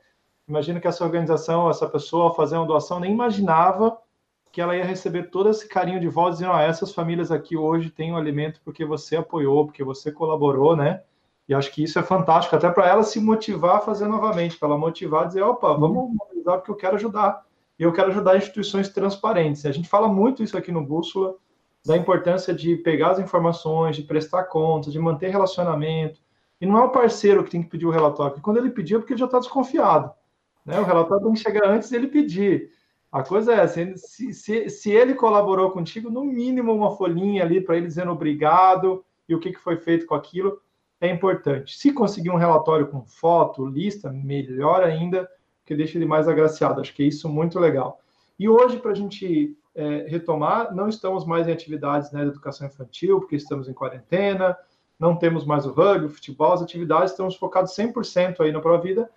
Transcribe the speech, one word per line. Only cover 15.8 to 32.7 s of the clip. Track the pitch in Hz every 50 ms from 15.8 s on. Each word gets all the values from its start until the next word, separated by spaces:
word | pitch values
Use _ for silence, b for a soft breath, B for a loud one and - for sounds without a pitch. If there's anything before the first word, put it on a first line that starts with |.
| 151 165 220 254 262 240 233
mobilizar | 214 - - - - 151 175 180 185
porque | 185 -
eu | 202
quero | - - 277 208
ajudar. | 202 214 226 196 208 208 196 - - - _ _ _ _ _ _ -
E | 160
eu | 170 165
quero | 185 190 190
ajudar | 190 208 180 185 185 196
instituições | 202 - - 214 190 - - 196 196 196
transparentes." | - 196 185 202 196 - - 220 220 180 160 151 147 147 -
A | 147
gente | 127 160 170 -
fala | - 202 226 214
muito | 196 190 208 262 269 -
isso | 220 196 - 165
aqui | - -
no | 175 165 143
Bússola, | 135 151 165 165 - - 190 190 - 190 - _ _ _ _ _ _ _ _ -
da | 151 156
importância | 175 170 - 185 160 - 175 180 185 180 -
de | 175 151 147 170 170 160
pegar | - 165 156 139 160 175
as | 190 190
informações, | 190 - - 175 165 170 165 - - 160 160 160 165 160 147
de | 147
prestar | 147 - 151 156 151 - - 180 185
contas, | - - 160 156 165 156 151 143 147
de | 143 156
manter | 165 165 160 147 185 185
relacionamento. | 190 202 190 190 - - 175 175 156 147 151 156 160 160 156 151 156 _ _ _ _ _ _ _ _ -
E | 175
não | 190 202 226
é | 254
o | 254
parceiro | 254 262 240 220 220 - - 202 196 185 170
que | -
tem | - 170
que | 165 -
pedir | - 160 170
o | 170
relatório, | 160 160 156 147 143 147 147 139
porque | - - -
quando | 208 214 240
ele | 254 254
pedir | 247 220 170 147 208
é | 226
porque | 220 - 262
ele | 220
já | 254 254
tá | 254 247
desconfiado, | 240 - - 269 254 262 - 320 - 196 160 151 135 - - _ _ _ _ _ _ _ _ _ -
né? | 143 160 202
O | 208
relatório | 180 175 170 165 165 - - 196
tem | 226 220
que | 220
chegar | - 220 202 208 208 196
antes | 208 226 214 -
dele | 254 233 254 269
pedir. | - 294 285 208 165 190 202 196 160 135 - b